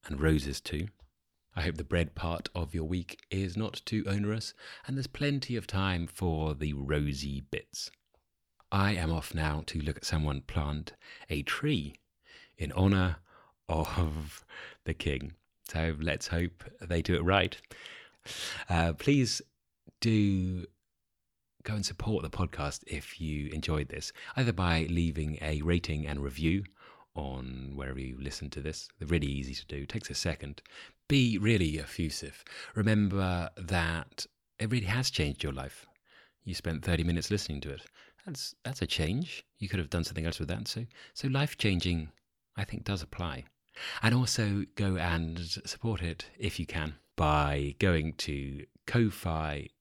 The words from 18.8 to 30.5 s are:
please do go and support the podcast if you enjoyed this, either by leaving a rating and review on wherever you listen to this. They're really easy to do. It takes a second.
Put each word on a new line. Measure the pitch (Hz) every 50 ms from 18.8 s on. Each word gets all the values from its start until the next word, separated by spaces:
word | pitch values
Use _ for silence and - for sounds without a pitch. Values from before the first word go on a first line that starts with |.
| 82 85 80
please | - - - 143 143 127 110 - - - _ _ _ _ _ _ _ _ - _ _
do | - 117 110 107 104 101 98 95 92 92 92 90 87 - _ _ _ _ _ _ _ _ _ _ _ _ _ _ _ _ _ _ -
go | - 107
and | 107 98
support | - - - - 113 110 98 -
the | -
podcast | - - 92 85 - - 73 71 - - -
if | - - 73 - - - -
you | 80 78 76 73 73 73
enjoyed | 76 78 78 - 78 76 71 65
this, | - 67 - - - - - - -
either | - 131 117 104
by | 87 92 87 85 82 80 76
leaving | 87 85 85 82 73 78 78 76 76 - 76
a | 78 78 76 73
rating | 82 87 87 - - 80 76 76
and | 71 73 71
review | 69 69 64 69 78 80 85 98 101 95 _ _ - - - - - _ _
on | 76 73 67 65 65 65 65 65 64 65 67 69
wherever | 69 67 65 65 65
you | 65 65 64 64
listen | 67 67 - - - 71
to | - 71
this. | 67 76 76 - - - - _
They're | 80 73
really | 85 82 73
easy | 71 69 69 67 65 65
to | - -
do. | - - 69 69
It | 67
takes | - - - -
a | 69
second. | - - 90 78 - - 69